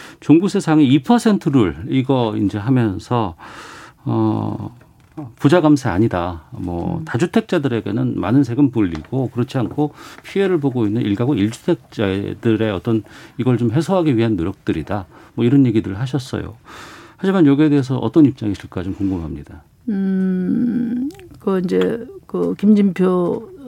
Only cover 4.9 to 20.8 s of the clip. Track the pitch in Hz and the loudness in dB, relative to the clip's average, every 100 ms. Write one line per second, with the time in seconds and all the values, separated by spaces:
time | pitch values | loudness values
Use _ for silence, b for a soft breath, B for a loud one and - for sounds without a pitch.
4.9 | _ _ - 131 - 143 180 156 143 117 | _ _ -16 -16 -2 2 4 4 2 2
5.9 | 87 113 92 87 87 - 110 92 87 87 | 0 0 0 -4 -8 -14 -12 -8 -6 -4
6.9 | 85 160 120 175 226 220 180 139 117 104 | -6 -6 -4 -2 -2 -2 -2 -2 -4 -4
7.9 | 113 131 98 90 131 135 120 143 120 98 | -4 -4 -2 0 2 2 2 0 2 -2
8.9 | 80 78 131 123 - 123 135 131 - 147 | -2 -6 -4 -4 -4 -4 -4 -4 -2 -4
9.9 | B B B - 196 196 175 139 123 104 | B B B -8 -2 0 0 0 0 0
10.9 | 110 113 101 123 107 104 113 - - - | 0 0 0 0 0 0 -2 -2 -2 -4
11.9 | - 98 95 101 98 117 107 110 95 - | -4 -2 -2 -4 -4 0 0 0 -2 -2
12.9 | 113 - B B - 123 120 120 120 160 | -2 -4 B B -4 0 0 2 0 0
13.9 | 190 160 113 117 101 85 98 - 90 73 | 0 2 2 2 0 -2 -4 -4 -4 -4
14.9 | 101 95 B B - 117 139 131 107 95 | -6 -8 B B -2 2 4 4 2 -2
15.9 | 98 131 139 127 101 - 107 B B B | -6 -4 -6 -6 -8 -8 -14 B B B
16.9 | B B B 190 190 147 139 156 143 127 | B B B -2 4 4 6 4 2 0
17.9 | 127 117 170 139 - 107 92 - - 90 | -2 0 4 4 4 -4 -6 -8 -8 -6
18.9 | 87 98 95 78 71 71 - _ _ 247 | -4 -2 -2 -6 -10 -14 -20 _ _ -6
19.9 | 196 190 190 190 185 180 - 240 - | -2 0 0 0 -2 0 0 0 -2